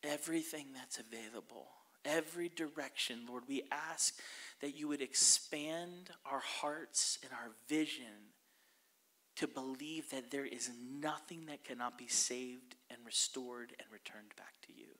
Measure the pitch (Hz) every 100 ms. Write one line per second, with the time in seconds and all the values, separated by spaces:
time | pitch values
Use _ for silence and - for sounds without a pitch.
0 | 147 147 165 165 156 151 139 131 127 -
1 | 113 113 110 113 - 117 65 - - -
2 | 147 156 156 170 175 170 160 151 135 -
3 | - 117 120 123 123 139 - 143 156 160
4 | - - - - - - 143 151 151 143
5 | 131 - - - - 151 151 165 175 180
6 | 180 170 - 139 - - 147 151 160 -
7 | - - 131 123 117 110 - 156 151 151
8 | 120 107 104 _ _ _ _ _ _ _
9 | _ _ _ - 147 143 131 131 151 160
10 | 147 135 120 139 139 120 127 120 123 143
11 | 151 151 - 165 160 147 - 120 123 123
12 | 120 - - 123 127 127 127 - _ 120
13 | 117 - - - 123 123 120 - - 107
14 | - 107 104 - - - - - - -